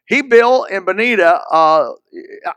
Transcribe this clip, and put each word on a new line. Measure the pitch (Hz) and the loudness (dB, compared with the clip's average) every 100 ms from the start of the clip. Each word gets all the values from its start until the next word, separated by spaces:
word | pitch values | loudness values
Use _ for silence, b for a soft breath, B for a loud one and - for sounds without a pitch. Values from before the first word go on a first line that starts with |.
| - | -6
he | 175 | -4
built | 277 233 233 254 233 | 2 2 4 0 -2
in | 190 | -6
Bonita, | 185 190 233 220 170 151 - | -4 -4 -2 2 2 2 0
uh, | 160 156 156 123 - _ - - - - | 0 2 2 -2 -8 _ -20 -20 -16 -14